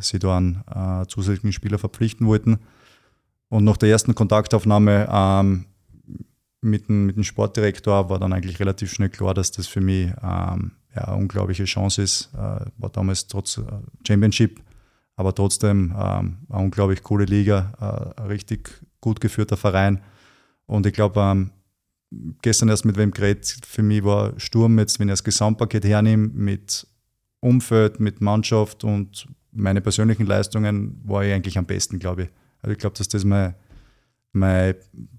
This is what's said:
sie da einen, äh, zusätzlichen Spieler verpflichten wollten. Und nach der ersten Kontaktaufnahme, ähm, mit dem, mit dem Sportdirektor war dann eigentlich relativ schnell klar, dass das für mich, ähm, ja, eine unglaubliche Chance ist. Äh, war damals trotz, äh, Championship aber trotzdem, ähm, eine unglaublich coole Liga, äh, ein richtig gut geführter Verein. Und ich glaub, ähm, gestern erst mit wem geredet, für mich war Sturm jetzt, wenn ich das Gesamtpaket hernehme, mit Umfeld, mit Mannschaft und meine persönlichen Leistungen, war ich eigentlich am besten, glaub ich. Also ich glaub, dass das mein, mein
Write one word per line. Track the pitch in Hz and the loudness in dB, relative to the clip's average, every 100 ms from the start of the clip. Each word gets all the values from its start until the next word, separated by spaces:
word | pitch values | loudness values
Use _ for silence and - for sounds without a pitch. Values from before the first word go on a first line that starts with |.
sie | 98 98 | -4 -2
da | 95 92 | 0 2
einen, | 90 87 - | 0 -2 -6
äh, | 95 92 92 92 | -6 -4 -4 -4
zusätzlichen | - 95 98 107 | -4 -2 -2 -2
Spieler | 92 107 101 | -4 -4 -4
verpflichten | 104 - 113 - 113 | -4 -2 -4 0 2
wollten. | 107 117 110 - _ _ _ _ _ _ _ _ | 2 2 0 -2 _ _ _ _ _ _ _ _
Und | 110 | 2
nach | 104 98 | 4 4
der | 107 | 4
ersten | 110 - 117 | 4 2 0
Kontaktaufnahme, | 101 107 104 110 107 104 104 101 104 | 2 2 2 0 4 4 6 4 2
ähm, | 101 95 98 98 92 92 _ _ - - - - _ _ _ | 2 4 4 2 0 -4 _ _ -20 -18 -18 -18 _ _ _
mit | 113 104 - | -2 0 0
dem, | 104 101 | 2 4
mit | 98 | 4
dem | |
Sportdirektor | 101 - 104 107 104 95 - 98 90 | 2 2 0 2 2 2 2 2 2
war | 95 | 0
dann | 95 | 0
eigentlich | 92 90 85 | 0 -2 -2
relativ | 98 95 95 | -2 -2 -6
schnell | - 98 | -2 -2
klar, | - 95 95 | -2 -2 0
dass | 90 | -2
das | - 90 | -4 -6
für | - | -2
mich, | 95 95 90 87 | 0 2 0 -4
ähm, | 92 90 90 90 90 - _ - | -4 -4 -2 -4 -6 -10 _ -8
ja, | - | -4
eine | 98 | -4
unglaubliche | 98 98 95 92 95 | -4 -2 -4 -2 -4
Chance | - 98 - | -2 -2 -2
ist. | 98 - - | -2 -4 -6
Äh, | 123 101 101 104 - | -8 -8 -8 -10 -10
war | 98 | -8
damals | 98 95 95 - | -4 -2 -2 -6
trotz, | 101 - - | -8 -8 -8
äh, | 107 104 107 - - | -10 -12 -14 -14 0
Championship | 104 107 - 113 - - - _ _ _ - | 2 4 4 0 0 -18 -20 _ _ _ -6
aber | 95 | -4
trotzdem, | 92 98 - 107 101 90 95 | 0 -2 0 0 2 0 -2
ähm, | 98 95 92 90 143 | -4 -2 -4 -8 -8
eine | 98 | -4
unglaublich | 95 98 98 95 | -2 0 0 0
coole | - 104 101 | -2 -2 2
Liga, | 104 101 101 95 113 101 104 - - | 2 2 0 -2 -6 -8 -6 -8 -10
äh, | |
ein | 104 | -8
richtig | 104 - 110 - - - _ | -8 -8 -10 -10 -20 -20 _
gut | 117 107 | -4 -2
geführter | 110 - - 101 | -2 -2 -2 -2
Verein. | 104 95 98 98 - _ _ _ _ _ - | 0 2 2 0 -4 _ _ _ _ _ -6
Und | 110 101 | -2 0
ich | |
glaub, | - 104 104 | 0 0 2
ähm, | 98 98 95 - _ _ _ _ _ 120 - 127 | 2 2 0 -6 _ _ _ _ _ -16 -14 -4
gestern | 120 110 113 | -2 2 2
erst | 107 110 | 2 2
mit | 101 | 2
wem | 104 | 0
geredet, | - 101 104 - - - | 0 0 0 -4 -12 -10
für | - | -2
mich | 107 104 | 0 2
war | 101 101 104 - | 2 0 0 -4
Sturm | - 113 113 113 | -4 2 4 4
jetzt, | 107 - | 2 0
wenn | 101 | -2
ich | |
das | 98 | -2
Gesamtpaket | - - 107 110 110 110 101 | -2 0 0 0 -2 0 2
hernehme, | 104 110 110 107 | 2 4 4 2
mit | 107 101 101 - - - _ _ _ _ _ | -2 -4 -4 -6 -10 -10 _ _ _ _ _
Umfeld, | 123 123 - 113 107 - | 2 2 4 4 4 2
mit | 107 101 | -4 0
Mannschaft | 104 107 107 113 107 - | 0 0 2 0 0 -2
und | 107 104 98 - - - _ | -2 -2 -4 -10 -20 -20 _
meine | 110 98 98 | -4 0 0
persönlichen | 98 98 110 107 107 | 0 0 2 2 0
Leistungen, | 98 101 110 107 104 104 - 104 | 0 0 -2 -2 -2 -4 -8 -6
war | 101 | -2
ich | 101 | 0
eigentlich | 98 92 92 | -2 -2 -4
am | 87 | -4
besten, | 95 - 92 | -4 -6 -6
glaub | 90 90 | -6 -6
ich. | 90 - _ _ | -8 -12 _ _
Also | 107 | -8
ich | 104 | -6
glaub, | 107 - | -6 -6
dass | 101 | -6
das | 104 | -2
mein, | 98 101 95 90 _ - _ _ _ _ _ | 0 0 0 -6 _ -20 _ _ _ _ _
mein | 98 95 92 92 92 _ - - | 0 2 4 2 -2 _ -20 -20